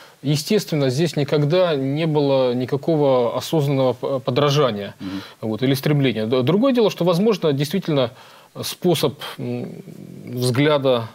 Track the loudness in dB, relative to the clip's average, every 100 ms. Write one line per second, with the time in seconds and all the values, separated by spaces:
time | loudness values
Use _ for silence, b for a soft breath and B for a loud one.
0 | B B -2 -2 0 0 0 0 0 0
1 | 0 -2 0 0 2 2 2 0 -2 -2
2 | 0 0 2 2 2 0 -2 -4 0 2
3 | 2 2 2 -2 -2 0 0 2 0 0
4 | -4 -4 -2 2 2 4 2 0 -8 -10
5 | -10 -10 -12 -10 -6 -2 0 0 0 2
6 | 2 0 0 0 2 2 2 2 2 2
7 | 0 2 2 2 0 0 -2 -2 0 0
8 | 0 -4 B B B -12 -10 -2 0 2
9 | 0 -2 -12 -10 -8 -8 -8 -12 -18 -18
10 | -18 -18 -10 -4 0 2 4 4 2 0
11 | -2